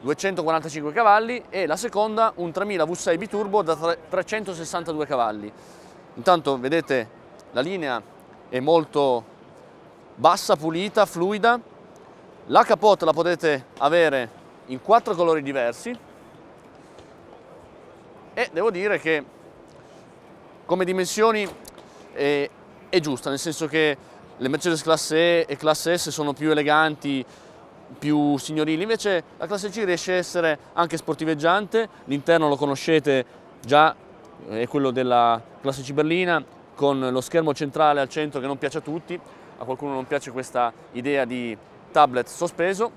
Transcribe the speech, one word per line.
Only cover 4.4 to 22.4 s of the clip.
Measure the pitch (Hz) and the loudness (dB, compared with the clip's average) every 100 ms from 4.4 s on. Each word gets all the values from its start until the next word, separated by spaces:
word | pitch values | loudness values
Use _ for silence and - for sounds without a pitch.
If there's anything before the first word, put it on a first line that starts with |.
| 196 170 160 175 165 151 147 | -6 -10 -8 -6 -6 -6 -2
cavalli. | 139 113 107 104 - - - - - - - | 0 0 -2 -12 -16 -20 -20 -20 -20 -20 -4
Intanto | 120 175 143 135 | 2 2 2 -2
vedete | 127 165 - 131 110 - - - - | 0 -2 0 -2 -2 -12 -20 -20 -8
la | 117 | -4
linea | 147 190 147 120 104 - - - - | -2 -4 -4 -6 -8 -20 -20 -20 -8
è | 127 | -4
molto | 139 165 151 147 139 120 113 - - - - - - - - - | 2 2 2 0 0 0 -4 -20 -20 -20 -20 -20 -20 -20 -20 2
bassa, | 156 202 - 180 | 4 4 2 0
pulita, | 160 165 202 214 202 | 0 -2 -2 2 2
fluida. | 170 180 208 226 240 - - - - - - - - - | 0 -2 2 2 2 -4 -20 -20 -20 -20 -20 -20 -20 2
La | 156 233 | 4 4
capote | 196 214 190 165 | 4 4 4 2
la | |
potete | 151 170 170 160 139 127 - | 2 0 0 0 0 -4 -2
avere | 139 170 160 139 117 - - - - | 2 4 4 2 -4 -10 -20 -20 -14
in | 127 | -12
quattro | - 226 226 175 | 4 4 4 0
colori | 170 160 | 2 2
diversi | 139 135 120 120 226 240 - - - - - - - - - - - - - - - - - - - - - - - | 0 -2 -2 -4 -10 -12 -16 -20 -20 -20 -20 -20 -20 -20 -20 -20 -20 -20 -20 -20 -20 -20 -20 -20 -20 -20 -20 -20 -14
e | - 247 | -6 -4
devo | 156 214 | 0 0
dire | 180 202 175 | 0 -2 0
che | 160 156 - - - - - - - - - - - - - - - | 0 -2 -2 -20 -20 -20 -20 -20 -20 -20 -20 -20 -20 -20 -20 -20 -4
come | 180 | -2
dimensioni | 180 185 180 - 220 214 196 - - - - - - | -2 -2 -4 0 0 0 -6 -10 -20 -20 -20 -20 -16
è, | - 143 143 | -4 -2 0